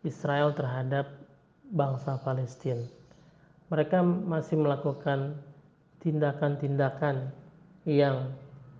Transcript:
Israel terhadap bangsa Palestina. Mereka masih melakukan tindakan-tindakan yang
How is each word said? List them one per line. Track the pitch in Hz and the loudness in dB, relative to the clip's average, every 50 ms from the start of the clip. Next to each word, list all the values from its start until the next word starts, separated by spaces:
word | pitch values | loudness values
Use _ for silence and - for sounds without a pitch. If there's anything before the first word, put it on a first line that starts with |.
Israel | - 160 - - - 147 143 143 147 147 143 | -8 -8 -6 -4 -2 0 2 2 2 2 2
terhadap | 147 135 127 127 131 127 131 139 139 139 - - - - - - - _ _ _ _ - 277 | 0 -2 -2 -2 -4 -2 -2 0 -2 -2 -4 -8 -16 -20 -20 -20 -20 _ _ _ _ -12 -4
bangsa | 208 156 139 135 135 123 - 143 135 | 0 0 0 0 -2 -4 -4 -4 -4
Palestina. | 127 - 135 131 131 127 123 - - - 135 123 120 120 120 - - - - - - - - - - - - _ _ _ - | -2 -2 -2 -2 -2 -4 -6 -8 -8 -6 -4 -4 -4 -6 -8 -12 -18 -20 -20 -20 -20 -20 -20 -20 -20 -20 -20 _ _ _ -2
Mereka | 165 156 151 151 185 185 | 0 0 2 4 4 4
masih | 180 175 175 185 - 180 165 156 151 - 170 | 4 4 2 2 0 -2 -2 -2 0 0 2
melakukan | 156 151 143 139 139 - 147 135 - - 147 139 139 139 143 151 147 - - - - - - _ _ _ _ _ - | 2 4 2 2 2 0 -2 -4 -2 0 0 0 0 0 -4 -6 -8 -12 -16 -20 -20 -20 -20 _ _ _ _ _ -4
tindakan-tindakan | - 170 151 151 151 143 143 - 151 147 143 143 147 139 139 139 139 131 - - 151 147 135 131 131 135 - - - - - - - - - - - | -2 0 2 2 2 0 2 2 0 0 0 0 -2 0 2 2 2 0 0 0 0 0 0 0 -4 -6 -8 -12 -18 -20 -20 -20 -20 -20 -20 -8 -2
yang | 156 147 143 143 139 135 127 131 131 - - - - - - - - - | 2 4 6 6 4 4 0 -2 -6 -8 -12 -16 -20 -20 -20 -20 -20 -20